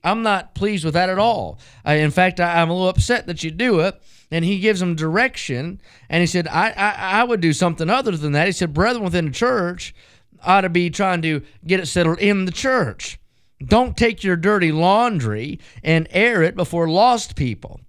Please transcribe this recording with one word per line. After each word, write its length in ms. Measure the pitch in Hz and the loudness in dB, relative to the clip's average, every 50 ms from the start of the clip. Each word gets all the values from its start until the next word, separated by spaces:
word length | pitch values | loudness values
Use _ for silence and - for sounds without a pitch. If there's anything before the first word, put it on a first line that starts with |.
| _ | _
I'm 200 | 175 214 226 226 | -2 -2 0 0
not 320 | 220 202 185 165 - _ | 0 0 -2 -4 -8 _
pleased 300 | - 196 208 214 185 156 | -4 -4 -2 -2 -2 -2
with 100 | 160 147 | -2 0
that 160 | 170 185 185 | 0 0 0
at 80 | 185 190 | 0 0
all. 420 | 208 233 226 175 104 80 - - - - - - - | 2 0 0 -2 -4 -8 -12 -16 -20 -20 -20 -10 -2
I, 120 | 147 151 | 0 2
in 140 | 151 151 151 | 2 2 2
fact, 300 | 143 - 180 185 180 180 | 4 4 2 2 2 0
I, 200 | 175 170 170 170 | -2 2 2 2
I'm 100 | 170 165 | 2 2
a 20 | 170 | 0
little 160 | 185 185 185 | 0 0 0
upset 380 | 185 - - - 240 233 - | 2 2 2 2 0 -2 -2
that 180 | - 175 151 - | -6 -10 -8 -8
you 60 | 160 | -10
do 300 | 156 170 240 254 214 165 | -4 -2 0 2 2 2
it." 200 | 160 196 190 - _ - - - _ _ 156 | 2 0 -4 -6 _ -20 -20 -20 _ _ -4
And 120 | 165 165 | -2 0
he 140 | 175 202 190 | 0 -2 0
gives 220 | 185 214 214 180 | 2 0 2 2
them 160 | 185 175 170 | 0 -2 -2
direction. 840 | 156 160 160 160 202 247 262 - - - - 135 120 139 170 190 - - - _ - - - | -2 -2 -2 0 0 0 0 -2 -8 -8 -6 -6 -6 -6 -8 -12 -14 -20 -20 _ -20 -14 -4
And 120 | - 165 | 0 0
he 60 | 175 | 0
said, 220 | 165 - 180 170 160 | 2 0 -2 -2 -2
I, 220 | - 160 190 220 | 0 0 0 0
I, 500 | - - 196 208 202 - 190 185 190 214 | -2 -2 -2 -2 -2 -4 -6 -2 0 0
"I 40 | 247 | 2
would 160 | 247 240 214 | 2 0 0
do 120 | 165 165 151 | 2 0 0
something 380 | - 185 175 165 - 165 160 | 2 0 -2 0 -2 -2 0
other 220 | 214 262 262 240 185 | 0 0 0 -2 -4
than 200 | 156 147 151 143 | -2 -2 -2 0
that." 140 | 147 160 | 2 0
He 60 | 196 180 | 0 0
said, 220 | - 180 170 143 | -2 -4 -4 0
"Brethren 300 | 151 185 226 247 240 208 | 0 0 2 0 -2 -4
within 220 | 185 165 180 165 | -2 -2 -2 -2
the 40 | 151 | -2
church 640 | 127 - 220 247 262 226 175 175 180 180 - - - - - - _ _ _ _ _ _ - | -2 -2 0 0 0 0 -2 -4 -6 -10 -12 -16 -16 -20 -20 -20 _ _ _ _ _ _ 0
ought 200 | 160 185 196 190 | 4 4 4 4
to 80 | 185 | 4
be 180 | 170 175 180 175 | 2 2 0 0
trying 320 | - - 208 190 180 170 165 | 0 -2 0 0 0 0 -2
to 200 | 160 156 143 127 - - - - | -2 -2 -4 -6 -10 -20 -18 -2
get 140 | 160 185 185 | -2 0 0
it 60 | 180 | 0
settled 320 | 147 - 180 170 160 165 - | -2 0 2 2 2 2 2
in 280 | 202 202 208 196 190 | 2 2 2 2 0
the 60 | 185 165 | -4 -4
church. 680 | - - 262 262 254 180 117 101 - - - - - _ _ _ _ _ _ _ _ 135 | -4 -2 0 2 2 0 0 -4 -10 -12 -14 -14 -16 _ _ _ _ _ _ _ _ 0
Don't 320 | 120 202 226 254 247 - | 2 4 4 4 2 0
take 300 | - 233 233 220 - - | 0 0 0 0 -2 -2
your 120 | 196 180 | 0 0
dirty 360 | 170 160 196 214 202 175 160 151 | 2 2 2 2 2 2 2 2
laundry 880 | 156 165 180 196 220 240 247 214 165 123 110 104 107 117 147 170 165 - - - 113 - | 2 2 4 4 4 2 2 0 -2 -2 -2 -4 -4 -6 -8 -10 -12 -14 -20 -20 -8 0
and 240 | 160 160 165 160 - | 2 2 2 2 0
air 320 | - 180 214 240 240 190 165 | 0 2 2 2 4 2 2
it 140 | 170 - | 2 2
before 320 | - 180 - - 170 170 160 | -2 -4 -2 0 -2 0 2
lost 480 | 160 185 214 247 247 226 - - - | 4 4 4 4 4 2 -2 -8 -6
people." 440 | - 147 123 104 - - 101 - - - | -4 -4 -4 -4 -8 -12 -18 -18 -18 -20